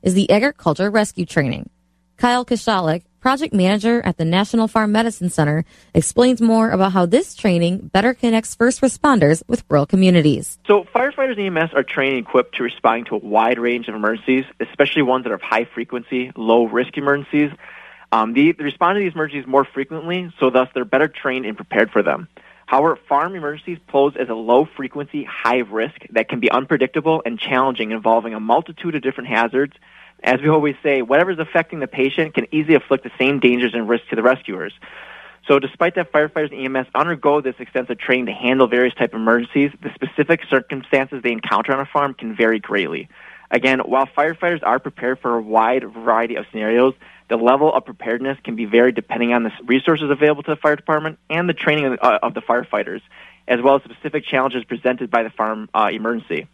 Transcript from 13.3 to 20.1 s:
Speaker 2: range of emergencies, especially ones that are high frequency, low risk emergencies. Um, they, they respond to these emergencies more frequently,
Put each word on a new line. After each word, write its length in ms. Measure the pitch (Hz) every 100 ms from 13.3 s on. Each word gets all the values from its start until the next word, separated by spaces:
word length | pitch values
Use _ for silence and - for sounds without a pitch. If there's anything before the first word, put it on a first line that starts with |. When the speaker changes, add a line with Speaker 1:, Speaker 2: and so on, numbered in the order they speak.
| 107 113 120
Speaker 2:
range 300 | 120 120 117
of 60 |
emergencies, 500 | 107 104 113 - 131 131 _
especially 400 | 113 - 139 160
ones 220 | 131 127
that 100 | 123
are 60 | 98
high 240 | - 113
frequency, 640 | 117 - 117 123 120 127 127 -
low 280 | 113 117
risk 320 | 113 117 127 -
emergencies. 540 | 139 143 139 147 147 147 - - - - -
Um, 200 | 110 110
they, 200 | 120 151
they 100 | 170
respond 320 | 147 - 175
to 40 | 202
these 120 | 190
emergencies 340 | 156 156 143 127
more 180 | 135
frequently, 680 | 135 135 135 160 165